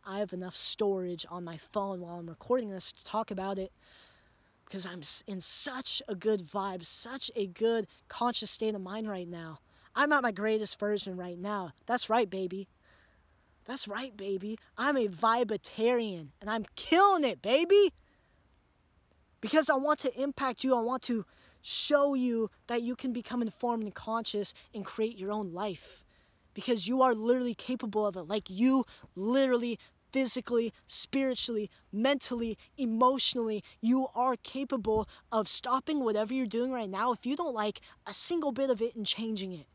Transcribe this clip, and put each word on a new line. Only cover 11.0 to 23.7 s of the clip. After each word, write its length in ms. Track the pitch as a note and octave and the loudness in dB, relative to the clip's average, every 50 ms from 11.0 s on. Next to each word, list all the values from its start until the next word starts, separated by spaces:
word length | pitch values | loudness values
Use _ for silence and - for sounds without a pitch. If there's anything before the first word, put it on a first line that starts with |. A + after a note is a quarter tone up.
| - G3 F3+ | -2 -4 -8
right 220 | F3+ F3 F3+ F3 F3 | -8 -8 -10 -8 -8
now. 340 | F#3 G3+ G#3 G3+ F#3 D#3 - _ _ | -6 -4 -4 -4 -6 -6 -10 _ _
That's 240 | - A#3+ A#3+ - - | -2 -2 -2 0 2
right, 180 | A3 A#3+ A3+ F3 | 2 2 2 2
baby. 400 | G3 F#3+ F#3 F3+ F#3 G3 F#3+ - _ _ _ _ _ _ _ _ _ _ _ _ _ _ _ _ _ _ _ | -2 -4 -4 -4 -6 -8 -10 -12 _ _ _ _ _ _ _ _ _ _ _ _ _ _ _ _ _ _ _
That's 200 | - B3+ C4 - | -10 -8 -8 -6
right, 300 | G#3 G3+ A3+ C4 C4 G3+ | -6 -6 -6 -6 -8 -10
baby. 420 | G#3 G3 G3+ G3 F#3 F#3+ G#3 A3 - _ _ _ | -8 -6 -4 -4 -4 -4 -6 -8 -10 _ _ _
I'm 200 | - A#3+ C#4+ C#4+ | -2 0 2 2
a 100 | C4 A3+ | 2 2
vibetarian, 1200 | G3+ F3 D#3 A#3 A3 A3+ B3 B3 G3+ G#3+ G3 - - - - A3 A#3+ B3 A#3+ A#3 G#3+ F#3 E3+ D#3 C#3 - - | 0 0 2 2 4 4 4 2 0 -2 -4 -6 -8 -4 0 2 4 4 2 0 -2 -6 -8 -10 -14 -16 -12
and 100 | - G#3 | -8 -6
I'm 140 | A3 A3+ G3+ - - | -4 -4 -6 -6 -10
killing 480 | - - - D#4+ F4+ G4 G4+ F#4+ E4+ | -10 0 4 6 8 8 8 8 6
it, 200 | D4 A#3+ F#3+ - | 4 2 0 -2
baby. 500 | - G3+ B3 D4+ E4+ E4+ G4 G#4 G4+ F4 - _ _ _ _ _ _ _ _ _ _ _ _ _ _ _ _ _ _ _ _ _ _ _ _ _ _ _ _ _ | 2 4 4 4 6 8 8 8 8 6 4 _ _ _ _ _ _ _ _ _ _ _ _ _ _ _ _ _ _ _ _ _ _ _ _ _ _ _ _ _
Because 280 | - D4+ - D#4 D4+ - | -4 2 4 4 6 6
I 60 | D4 | 4
want 240 | C4 C#4 D4 D4+ - | 4 4 2 2 2
to 200 | - C4 - A#3+ | 0 -2 -2 0
impact 440 | C4+ C#4+ - - C4+ C4 A#3+ - - | -2 -2 -2 -2 -2 -2 -2 0 0
you. 100 | C4 B3+ | 2 2
I 60 | A#3+ | 2
want 220 | A3+ A#3+ B3+ B3+ | 2 0 -2 -2
to 240 | - - A#3+ A3 F#3 - _ _ - - _ _ | -2 -2 -2 -2 -2 -6 _ _ -20 -20 _ _
show 540 | - - - - - - D4 C#4+ C#4+ C#4+ C#4 | -8 -4 -2 -2 2 4 4 4 4 4 2
you 360 | B3+ B3+ B3 A#3 A3+ A3 G3+ _ _ _ | 2 0 0 0 0 -2 -2 _ _ _
that 140 | - A#3+ A#3+ | -6 -4 -4
you 160 | A#3+ A#3+ B3+ | -2 -4 -4
can 160 | - - B3+ | -4 -4 -4
become 300 | A3+ A#3+ A3 - B3 A#3+ | -4 -6 -6 -4 -4 -2
informed 400 | A#3 A3 - - B3 A#3+ | -2 -4 -4 -4 -2 -2